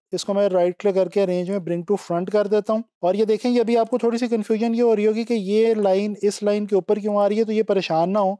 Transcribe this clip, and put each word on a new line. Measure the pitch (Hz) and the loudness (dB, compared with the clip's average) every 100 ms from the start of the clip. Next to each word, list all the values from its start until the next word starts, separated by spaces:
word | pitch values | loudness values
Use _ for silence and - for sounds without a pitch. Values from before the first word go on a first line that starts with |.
| - | -10
इसको | 185 - | -8 -4
मैं | 196 202 | 0 2
राइट | 185 175 175 | 2 0 0
क्लिक | 208 | 0
करके | 185 180 202 | 0 0 0
अरेंज | 190 180 175 | 0 0 -2
में | 202 | -4
bring | 165 170 | -4 -4
to | 170 202 | -2 -4
front | - 170 185 | -2 -4 0
कर | 208 202 | 0 2
देता | 214 208 | 0 0
हूँ। | 220 - - | -4 -6 -4
और | 175 202 | -2 0
ये | 214 | 0
देखें, | 214 247 | 0 0
ये | 240 | 0
अभी | 220 233 | 2 2
आपको | 226 247 | 0 0
थोड़ी | 233 233 | 0 -2
सी | 240 | -2
कन्फ्यूजन | 226 202 220 233 | -2 -2 -2 0
ये | 226 | 0
हो | 240 | 2
रही | 214 | 2
होगी | 208 214 | 2 0
कि | 226 | -2
ये | 233 185 214 226 | -4 0 2 2
लाइन | 220 196 190 208 196 | 2 2 2 -2 -2
इस | 202 - | -2 -2
लाइन | 208 208 208 | -2 -2 0
के | 196 | 0
ऊपर | 175 208 | 0 -2
क्यों | 208 202 | 0 0
आ | 202 | 0
रही | 208 | 0
है, | |
तो | 220 | 0
ये | 214 | 0
परेशान | 208 190 170 160 175 | 0 0 0 0 0
ना | 208 | 0
हो। | 190 | -2